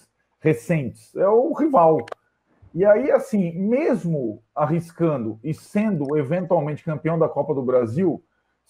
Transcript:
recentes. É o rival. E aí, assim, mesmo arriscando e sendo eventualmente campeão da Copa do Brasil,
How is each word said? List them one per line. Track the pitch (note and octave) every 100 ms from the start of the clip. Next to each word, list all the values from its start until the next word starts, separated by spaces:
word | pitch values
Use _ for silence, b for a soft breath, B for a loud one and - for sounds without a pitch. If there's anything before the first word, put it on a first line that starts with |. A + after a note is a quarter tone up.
| _ _ _ _
recentes. | D#3+ D#3 - E3 A#2+ - - -
É | F#3+
o | A3 D4
rival. | - D4+ C4+ E3 D3+ - - _ _ _ _ -
E | E3
aí, | G3+ G#3+ C#4
assim, | C4 - G#3 E3+
mesmo | E3+ G3 B3+ E4+ A3 E3+ D3+ A#2 G#2+ _ C3+
arriscando | D3 E3 E3 - E3 C#3 A2 A2
e | D3
sendo | D#3 - G#3 A3 E3+ C#3 D3+
eventualmente | C3 F3 E3+ F3 D3 D3
campeão | - D3+ D#3 E3
da | D#3
Copa | C#3+ C#3
do | C#3
Brasil, | B2 B2+ A#2 C3 F#3+ A#2+ - _ _ _ _